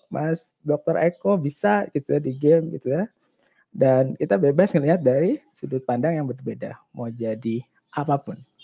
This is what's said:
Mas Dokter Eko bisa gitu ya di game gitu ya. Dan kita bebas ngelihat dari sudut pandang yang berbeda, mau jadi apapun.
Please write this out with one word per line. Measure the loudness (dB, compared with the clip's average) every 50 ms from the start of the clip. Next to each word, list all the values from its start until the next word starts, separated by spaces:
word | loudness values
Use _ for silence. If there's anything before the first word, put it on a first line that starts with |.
| _ -8
Mas | -6 -4 -2 -2 -2 -4 -6 -12 _ _ -4
Dokter | -2 -2 0 0 0 0
Eko | 2 2 0 0 -2 0 0 0
bisa | 0 0 -4 -4 -2 0 0 2 0 0 -2
gitu | -6 -6 -2 -2 -2
ya | -2 -2
di | -4
game | -4 0 4 4 4 4 4 0 -8 -6
gitu | -4 -2 -2
ya. | -2 -2 -6 _ _ _ _ _ _ _ _ _ _ _ _ -2
Dan | 2 4 4 6 4 2 2 -2
kita | -4 -2 0 2 2
bebas | 2 4 4 4 4 4
ngelihat | 2 2 2 2 2 2 2
dari | 2 2 2 2 0 0 -4 _ _
sudut | -16 -12 -8 -6 -6 -6 -4
pandang | -2 -2 0 0 0 -2
yang | -2 -4
berbeda, | -6 -6 -8 -8 -10 -8 -8 -10 -12 -12 -14 _ _ -12
mau | -10 -10 -8
jadi | -8 -6 -4 -4 -4 -4 -4 -4 -4 -4 -6 _ _ _ _ _
apapun. | -8 -4 -2 0 0 -2 -2 -6 -14 -14 -14 _ _ -20